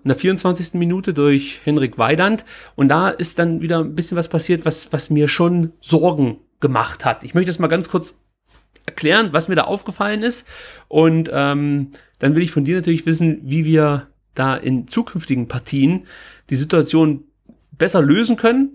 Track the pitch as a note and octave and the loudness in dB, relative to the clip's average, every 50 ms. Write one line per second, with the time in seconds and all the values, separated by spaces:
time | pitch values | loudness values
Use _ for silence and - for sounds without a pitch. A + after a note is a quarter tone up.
0 | - C3+ C3 - - F#3 F#3+ F#3+ - F#3 F3+ F3+ F3 - - F3 F3 E3+ F3 F#3+ | -2 -2 -2 0 2 -2 0 0 0 0 0 -2 -4 -6 -4 -2 0 0 0 -2
1 | F#3+ G3+ E3+ C#3+ C#3+ D3 C#3+ C#3 C#3 - - - - D3+ D3 D3+ C3+ A#2+ - - | -2 -4 -2 2 2 4 4 2 0 -4 -12 -8 -4 0 0 0 0 -2 -2 0
2 | A2+ A#2 D3+ D#3+ F3+ G3+ A3 G#3+ - - - - - - - - C#3 C3+ C#3+ D#3+ | 0 0 2 2 2 0 0 -2 -4 -10 -20 -20 -20 -14 -4 0 2 4 4 4
3 | F3+ F#3+ - - E3+ E3 - - E3+ E3+ E3 E3 D#3+ D#3+ E3+ E3 D#3+ - D3+ D#3+ | 2 0 -2 -2 -6 -8 -2 -2 0 0 0 -2 -2 -2 -2 -2 -2 -2 -4 -6
4 | E3+ - F#3 E3+ E3 - - E3 D#3+ - F3+ E3 - D#3+ D3+ - - - - C#3 | -6 -4 -4 -4 -4 -2 -2 -4 0 0 -2 0 0 -4 -4 -4 -8 -6 -6 -6
5 | - - D#3 D3 D3 C#3+ - - E3+ F3 F3 F3 E3 E3 - _ - - E3 D#3+ | -4 0 0 2 2 2 2 0 0 2 2 0 0 -2 -4 _ -6 0 2 2
6 | D#3+ F3+ E3 D3 C#3 A#2+ G#2+ - _ _ _ - - C3+ C3 A2+ - - - - | 4 2 2 2 0 -2 -2 -6 _ _ _ -4 -2 0 0 0 -2 -2 -4 -4
7 | - B2+ A2+ - - A#2+ - E3+ F#3 F3+ E3+ E3 F3 D3 D#3+ F3 - - - F3+ | -2 -2 -4 -4 -6 -4 -2 -2 0 0 -2 -2 -2 0 0 0 -2 -2 -4 -4
8 | - - - _ _ _ _ _ _ _ _ _ _ _ _ _ - - - - | -6 -6 -18 _ _ _ _ _ _ _ _ _ _ _ _ _ -18 -16 -12 -4
9 | D#3+ D3+ E3+ G#3+ A3+ F#3+ C#3+ D#3+ D#3+ - F#3 D#3+ - - F#3+ G3+ - - F#3 - | 0 2 2 2 2 2 0 -2 -2 0 0 0 0 -2 -2 -6 -6 -10 -6 -6
10 | G3+ G3+ G#3 G#3+ G#3+ B3 A#3+ - - - - - - - - - - - - D3+ | -4 -4 -4 -2 -2 -4 -4 -4 -10 -14 -20 -20 -20 -20 -20 -20 -14 -2 2 4
11 | D#3+ E3 D#3+ D#3+ D#3+ E3 - C#3 C#3 C#3+ C#3+ C#3+ D3 D3 C#3+ C#3+ C3+ C#3 - - | 4 6 4 2 0 -2 -2 -2 0 0 0 -2 -2 0 0 -2 -2 -4 -10 -20
12 | _ _ _ - - C#3 D3+ D#3+ F3+ E3 - D#3 C#3 C#3 F3 F#3 D#3+ F3 E3 D#3+ | _ _ _ -2 0 2 2 2 0 0 0 -2 0 0 0 -2 0 0 0 0
13 | - E3 E3 D#3+ F3 D#3+ D#3 - - C3+ C#3+ D#3+ D#3+ D#3 D#3+ D#3 D3+ D3 C#3+ C#3 | 0 -2 0 2 2 0 0 0 -4 -4 -2 -2 0 2 4 4 4 4 2 -2
14 | - - _ _ _ _ - - C3 C3+ C3 - - - C3 B2 A#2+ - - A3+ | -4 -10 _ _ _ _ -6 -4 -2 -2 -2 -2 -2 -2 -2 -2 -2 -4 -4 -4
15 | A#3 - - F3 - - C#3 B2+ A#2+ - - A#2+ - - - C#3 C3+ D3 F3+ F#3 | -4 -4 -6 -8 -4 -4 -4 -4 -4 -4 -6 -10 -8 -4 -2 2 2 2 2 0
16 | F#3 - - - - - - - _ - - B2 C#3+ D#3 - E3 D3+ - - D#3+ | -4 -10 -20 -20 -20 -20 -20 -20 _ -6 -4 -4 -2 0 2 2 2 2 2 2
17 | D#3+ D3+ D3 C3+ - _ _ _ _ _ - _ _ _ - - E3 F#3+ F#3+ F#3 | 4 2 2 -2 -6 _ _ _ _ _ -20 _ _ _ -4 -2 -2 2 2 2
18 | D3 C#3+ D3+ G#3 A#3 A3 A#3 - - A3+ A#3+ C4 C#4 C#4 - | 4 4 4 2 4 0 0 2 2 2 2 2 0 0 0